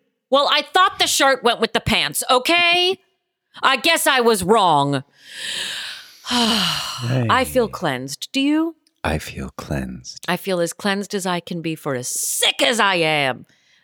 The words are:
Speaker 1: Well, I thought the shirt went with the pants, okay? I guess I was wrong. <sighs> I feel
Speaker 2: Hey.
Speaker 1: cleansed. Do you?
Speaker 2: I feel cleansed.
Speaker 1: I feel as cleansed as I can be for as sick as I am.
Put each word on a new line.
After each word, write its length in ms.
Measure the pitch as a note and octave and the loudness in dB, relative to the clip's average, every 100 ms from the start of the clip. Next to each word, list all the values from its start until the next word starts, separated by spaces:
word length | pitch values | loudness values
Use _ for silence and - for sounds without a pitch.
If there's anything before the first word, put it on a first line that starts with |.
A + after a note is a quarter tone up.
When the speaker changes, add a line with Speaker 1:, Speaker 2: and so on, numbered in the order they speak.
| _ _ _ | _ _ _
Speaker 1:
Well, 180 | C4 C#4 | 0 2
I 120 | D4 | 0
thought 360 | D4 F#4 F#4+ - | 2 2 2 2
the 80 | E4+ | 0
shirt 360 | - C#4 B3+ | 2 2 4
went 160 | A3+ F#3+ | 2 0
with 120 | A3 | 0
the 60 | A#3 | -2
pants, 440 | - G3 D3 D#3 - | 0 0 0 -2 2
okay? 680 | B3+ B3+ E4+ F4 F4 F4+ F#4 _ _ _ _ _ - | 2 4 2 4 2 2 -2 _ _ _ _ _ -2
I 160 | B3 C4+ | 0 2
guess 300 | E4 D#4+ D#4+ | 2 2 2
I 140 | C4 | 4
was 220 | A#3 G#3+ | 4 2
wrong. 640 | F3 A3+ F#3 D3 C#3 C#3 - _ - - | 4 4 6 4 2 0 -4 _ -20 -14
<sighs> 880 | - - - - - - - - - | -10 -8 -8 -8 -10 -14 -18 -16 -4
I 1120 | A#3+ A3+ A3+ F3 D3+ - - A#2+ B2+ A#2+ A#3+ B3+ | 0 0 0 -2 -4 -8 -8 -2 0 2 2 2
feel 180 | B3+ A3 | 0 0
Speaker 2:
Hey. 60 | |
Speaker 1:
cleansed. 560 | - E3 B2+ C3+ - - | -2 -4 -4 -6 -10 -6
Do 80 | C4+ | -2
you? 360 | C#4 D#4 E4 D#4+ _ _ | 2 2 0 -6 _ _
Speaker 2:
I 140 | - D#2 | -4 -4
feel 320 | - - C#2 - | -6 -10 -12 -12
cleansed. 680 | - D2 C2 F2 - - - | -6 -6 -6 -10 -16 -10 -6
Speaker 1:
I 80 | F3+ | -4
feel 240 | - F3+ | -2 -2
as 120 | E3+ | -2
cleansed 420 | - G#3 G3 G3 | -4 -4 -4 -4
as 120 | G#3 F#3 | -6 -4
I 140 | F3 | -4
can 200 | - F3 | -6 -8
be 140 | E3 | -6
for 200 | D#3+ D3+ | -6 -6
as 140 | B2+ B2+ | -6 -6
sick 540 | - - - A3 - | -6 -4 -2 -2 0
as 160 | C#4 A3+ | 0 2
I 140 | G3+ F#3 | 0 2
am. 500 | D#3 D3+ C3+ A#2 - _ _ _ | 2 2 0 -4 -10 _ _ _